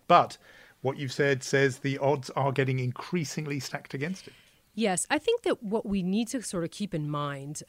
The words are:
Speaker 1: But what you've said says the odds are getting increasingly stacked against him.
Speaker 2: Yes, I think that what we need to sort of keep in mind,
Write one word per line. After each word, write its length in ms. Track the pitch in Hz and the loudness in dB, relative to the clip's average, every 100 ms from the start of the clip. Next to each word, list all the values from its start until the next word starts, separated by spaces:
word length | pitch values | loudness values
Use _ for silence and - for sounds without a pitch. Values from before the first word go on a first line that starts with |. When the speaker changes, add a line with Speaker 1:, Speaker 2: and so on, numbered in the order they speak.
| - | 6
Speaker 1:
But 300 | 170 117 - - - - _ | 6 6 -2 -20 -20 -20 _
what 160 | 127 143 | -4 -2
you've 140 | 135 | -4
said 320 | - 143 135 | 2 2 2
says 360 | - 139 139 127 | 2 4 4 2
the 180 | 139 135 | -4 0
odds 320 | 139 147 - | 2 2 0
are 240 | 147 139 | 0 0
getting 260 | 131 131 131 | 2 0 0
increasingly 800 | 123 - - 180 160 - 151 143 | -2 -4 -4 -2 -2 -6 -6 -6
stacked 340 | - 143 - | -6 -10 -8
against 320 | 139 151 190 - | -6 -6 -6 -12
him. 80 | - _ _ _ 208 | -20 _ _ _ -2
Speaker 2:
Yes, 260 | 220 175 - | 0 0 0
I 80 | 294 | 0
think 240 | 466 466 | 0 0
that 200 | 359 240 | 0 -2
what 240 | 208 220 214 | -2 -4 0
we 160 | 196 | 0
need 280 | 180 202 233 | 0 0 0
to 120 | 269 | -4
sort 220 | - 180 | -4 -4
of 80 | 165 | -6
keep 220 | - 208 | -6 -6
in 160 | 160 147 | -4 -2
mind, 540 | 147 143 139 139 147 | -2 -4 -6 -10 -12